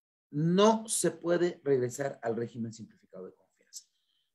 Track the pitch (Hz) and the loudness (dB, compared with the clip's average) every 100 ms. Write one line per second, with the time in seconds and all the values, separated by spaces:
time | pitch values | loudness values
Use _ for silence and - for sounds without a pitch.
0 | _ _ _ 147 165 185 214 220 - - | _ _ _ -2 2 6 6 4 0 -2
1 | 170 - 170 175 175 165 139 135 123 131 | -2 -2 -2 2 0 -2 0 0 0 -4
2 | 139 - 117 113 117 123 113 110 101 _ | -8 -6 -6 -4 -6 -8 -10 -10 -18 _
3 | _ 95 92 - _ _ _ - _ _ | _ -16 -16 -18 _ _ _ -20 _ _
4 | _ _ _ | _ _ _